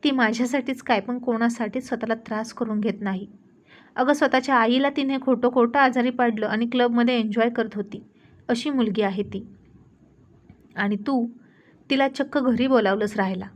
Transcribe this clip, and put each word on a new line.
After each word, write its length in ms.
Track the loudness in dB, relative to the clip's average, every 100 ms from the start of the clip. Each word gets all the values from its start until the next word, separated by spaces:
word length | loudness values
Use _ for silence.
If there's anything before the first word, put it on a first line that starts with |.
ती 60 | 0
माझ्यासाठीच 720 | 2 2 2 0 -2 -2 -8
काय, 180 | 0 -2
पण 180 | 0 -6
कोणासाठीच 680 | -2 0 0 0 -4 -6 -6
स्वतःला 260 | -6 -2
त्रास 380 | -4 -4 -8 -8
करून 280 | -6 -4 -2
घेत 200 | -2 -4
नाही. 260 | -4 -6 -8 -18 _ _ _ -20 -14 -2
अगं, 160 | 0
स्वतःच्या 420 | 2 2 2 2
आईला 360 | 2 4 4 2
तिने 260 | 0 -2 -2
खोटं 260 | 0 2 2
खोटं 260 | 2 2 4
आजारी 320 | 2 4 -2
पाडलं 360 | 2 0 0 -2
आणि 200 | -2 -2
क्लबमध्ये 520 | 2 2 4 2 2
एन्जॉय 320 | 0 0 0
करत 240 | 0 -4
होती, 280 | -4 -8 -10 -16 _ -20 -20 -4
अशी 220 | -4 -2
मुलगी 320 | 0 0 0
आहे 200 | 0 -2
ती. 240 | -6 -8 -12 -20 _ -20 -20 _ _ _ _ _ _ -20 _ -6
आणि 200 | -2 -2
तू 300 | 0 -2 -2 -8 -20 _ _ _ _
तिला 180 | 2 2
चक्क 300 | 0 -2 0
घरी 280 | 2 2 4
बोलावलंस 500 | 4 4 2 0 0
राहायला 300 | -2 -2 -8